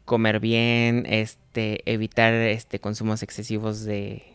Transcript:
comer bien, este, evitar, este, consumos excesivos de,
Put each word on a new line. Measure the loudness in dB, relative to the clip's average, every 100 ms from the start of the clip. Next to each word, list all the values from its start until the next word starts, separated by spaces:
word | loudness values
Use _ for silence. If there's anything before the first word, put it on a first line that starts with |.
| -2
comer | 2 2 2
bien, | 2 2 4 4 4 2 2
este, | 0 -2 -8 _ -4 -4 -4 -2
evitar, | -2 -2 2 4
este, | 4 2 0 -6 -8
consumos | -6 -4 -2 -4
excesivos | -6 -10 -6 -4 -4 -6 -4
de, | -4 -6 -10 -16